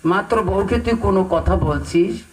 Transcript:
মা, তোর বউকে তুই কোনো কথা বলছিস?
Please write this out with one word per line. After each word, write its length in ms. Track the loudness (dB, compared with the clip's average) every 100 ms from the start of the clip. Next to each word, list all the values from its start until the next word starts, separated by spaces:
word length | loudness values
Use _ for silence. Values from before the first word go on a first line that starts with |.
মা, 140 | 2 0 0
তোর 120 | -2
বউকে 340 | 0 -2 0 0
তুই 120 | 0 0 2
কোনো 140 | 0
কথা 300 | 2 0 0 0
বলছিস? 580 | 0 -2 0 0 0 -2 -12